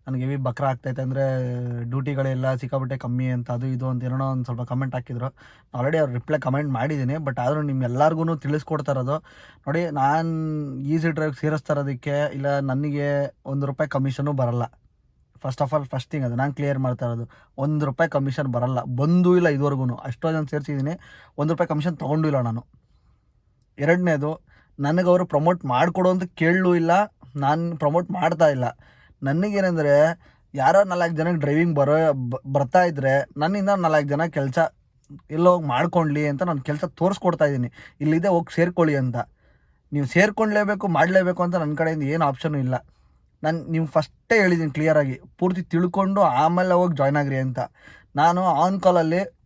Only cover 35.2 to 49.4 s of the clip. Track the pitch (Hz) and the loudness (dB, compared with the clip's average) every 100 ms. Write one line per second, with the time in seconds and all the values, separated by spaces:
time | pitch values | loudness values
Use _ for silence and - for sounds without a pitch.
35.2 | - 156 180 180 151 123 165 175 156 147 | -8 2 4 4 2 0 0 2 0 0
36.2 | 151 139 143 147 131 147 175 - 175 190 | 0 -2 -2 -4 -4 -4 -6 -2 -2 0
37.2 | 185 170 151 139 123 - - - 147 160 | -2 0 0 0 -4 -8 -20 -4 0 0
38.2 | 190 175 - - 170 180 160 143 127 120 | 2 0 0 0 0 2 2 2 -2 -4
39.2 | - _ _ _ _ _ _ 143 139 170 | -8 _ _ _ _ _ _ -4 0 2
40.2 | 208 208 220 208 208 202 202 156 165 190 | 2 2 0 2 0 -2 0 2 4 4
41.2 | 180 180 175 180 151 151 160 156 139 160 | 2 0 0 0 -2 0 0 0 -2 0
42.2 | 147 135 160 147 131 127 - _ _ _ | 0 0 -4 -2 -2 -2 -6 _ _ _
43.2 | _ _ 151 165 156 160 160 160 151 _ | _ _ -4 -4 -2 -2 0 0 -2 _
44.2 | - 226 190 170 160 139 156 151 139 127 | 0 2 4 2 0 0 2 2 2 -2
45.2 | - - 185 185 175 170 180 190 190 196 | -12 -4 -2 -2 -2 0 0 0 0 4
46.2 | 175 127 156 175 180 175 180 143 139 147 | 4 4 2 2 2 2 2 2 2 2
47.2 | 139 135 131 127 120 _ - - _ 139 | 0 -2 -4 -4 -8 _ -20 -20 _ 2
48.2 | 160 180 185 147 175 196 185 175 160 170 | 2 4 2 2 2 2 4 4 4 0
49.2 | 196 - | -4 -10